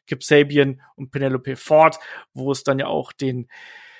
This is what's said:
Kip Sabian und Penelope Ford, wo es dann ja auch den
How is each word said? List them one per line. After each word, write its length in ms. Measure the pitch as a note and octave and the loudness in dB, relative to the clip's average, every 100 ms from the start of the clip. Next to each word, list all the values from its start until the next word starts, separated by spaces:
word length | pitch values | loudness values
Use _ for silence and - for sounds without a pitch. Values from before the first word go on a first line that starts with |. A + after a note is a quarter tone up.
| - | -12
Kip 160 | C3+ | -8
Sabian 580 | - D3 C#3+ C#3+ C#3 C3 _ - | 2 4 4 2 0 -2 _ -18
und 160 | C3 | -12
Penelope 440 | C#3 C3+ C3 C3 B2+ | -6 -4 -4 -8 -10
Ford, 440 | - D#3 D#3+ - - - - | 2 4 4 2 -14 -20 -18
wo 180 | C3+ C3 | -10 -6
es 120 | C3+ | -4
dann 160 | - C3+ | -2 -4
ja 80 | C3+ | -4
auch 240 | D3 C3 | -6 -8
den 340 | - C3+ B2+ A#2+ - - - - _ | -8 -6 -6 -10 -18 -20 -20 -20 _